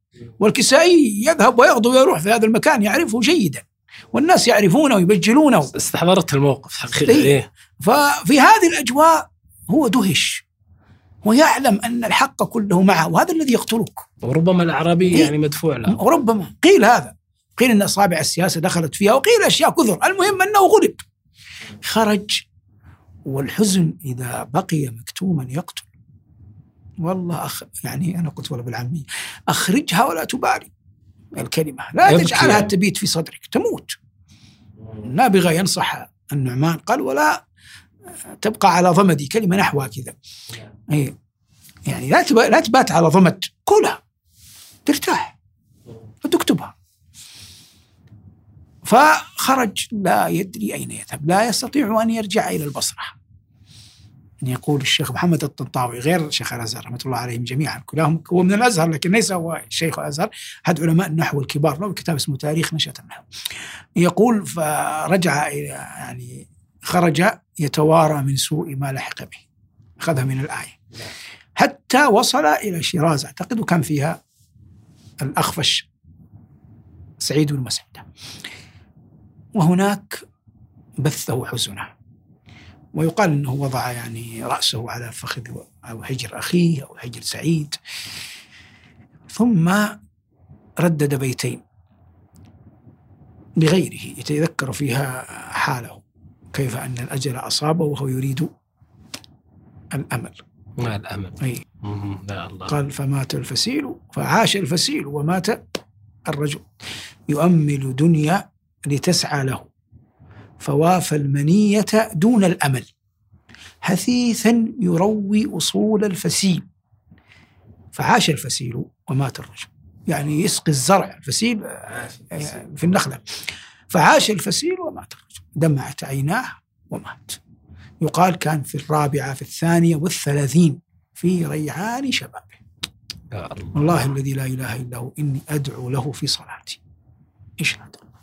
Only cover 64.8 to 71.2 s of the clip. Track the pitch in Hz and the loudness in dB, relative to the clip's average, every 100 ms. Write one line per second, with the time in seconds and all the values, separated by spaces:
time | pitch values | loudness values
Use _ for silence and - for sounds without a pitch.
64.8 | 143 151 156 190 170 143 151 143 143 135 | -4 -4 0 0 2 0 -2 -6 -8 -12
65.8 | - - - 123 123 131 - _ _ _ | -14 -14 -14 -14 -16 -18 -20 _ _ _
66.8 | - 180 175 147 185 - _ - 143 156 | -2 2 2 2 0 0 _ -6 -4 0
67.8 | 151 160 156 151 135 135 - 151 - 135 | 4 4 4 2 -2 -2 -2 -4 -6 -6
68.8 | 139 131 - - - - _ _ _ _ | -6 -8 -10 -12 -14 -18 _ _ _ _
69.8 | _ - - 139 131 131 147 - - - | _ -8 -4 -2 -2 -4 -6 -8 -12 -18
70.8 | _ - - - | _ -18 -18 -18